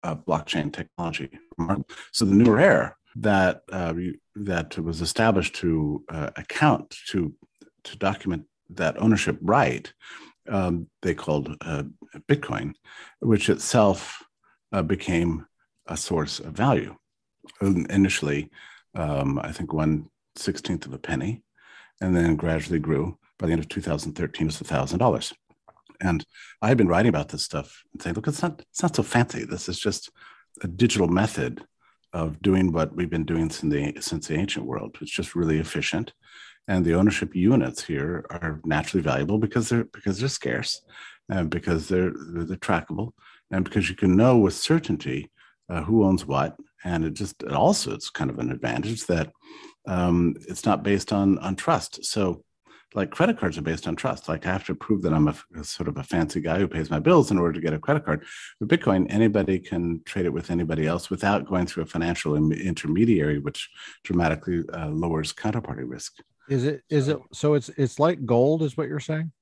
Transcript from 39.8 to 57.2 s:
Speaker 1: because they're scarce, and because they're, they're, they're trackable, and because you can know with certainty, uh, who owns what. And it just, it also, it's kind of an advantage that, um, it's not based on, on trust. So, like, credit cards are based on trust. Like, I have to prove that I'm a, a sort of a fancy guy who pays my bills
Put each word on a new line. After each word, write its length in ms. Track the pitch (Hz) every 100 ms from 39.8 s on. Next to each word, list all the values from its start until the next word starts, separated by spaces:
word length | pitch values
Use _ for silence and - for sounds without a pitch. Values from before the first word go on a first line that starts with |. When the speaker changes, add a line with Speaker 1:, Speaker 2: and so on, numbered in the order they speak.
Speaker 1:
because 360 | 110 - 101 95
they're 80 | 135
scarce, 540 | - 64 60 - - _ - - - -
and 220 | 95 80
because 380 | 85 - 82 76
they're, 240 | 92 90 - 80
they're, 120 | 85
they're 120 | 82 92
trackable, 560 | - 87 - 151 117 _ - - _
and 140 | 95
because 240 | 92 110 85
you 80 | 95
can 200 | 95 92
know 220 | 123 123
with 160 | 98
certainty, 760 | - - 160 - 90 - 64 - _ _ _ _
uh, 140 | 87
who 220 | 78 113
owns 200 | 98 92
what. 320 | - 69 76 - - _
And 200 | 90 85
it 100 | 80
just, 280 | 76 101 -
it 80 | 65
also, 420 | 71 135 202 -
it's 160 | - -
kind 180 | - 67
of 120 | -
an 100 | 62
advantage 560 | 64 58 58 107 113 -
that, 240 | 85 78 _ - - - _ -
um, 480 | 90 90 87 85 - -
it's 160 | 92
not 180 | 113 90
based 300 | 95 98 -
on, 260 | 104 98 98
on 160 | 98
trust. 500 | 95 - 160 - -
So, 400 | - - 95 80 _ _ _ - _
like, 160 | - 95
credit 280 | - 185 233
cards 180 | 90 80
are 60 |
based 260 | 80 80 -
on 80 | 80
trust. 320 | - - -
Like, 180 | 80 87
I 60 |
have 140 | 95 -
to 80 |
prove 280 | - - 104
that 100 | 87
I'm 160 | 78 76
a, 60 | 73 - 85
a 80 |
sort 240 | 76 - 82
of 80 | 71
a 60 |
fancy 380 | 71 85 80 87
guy 180 | 80 85
who 100 | 92
pays 220 | 82 76
my 80 | 78
bills 320 | 78 175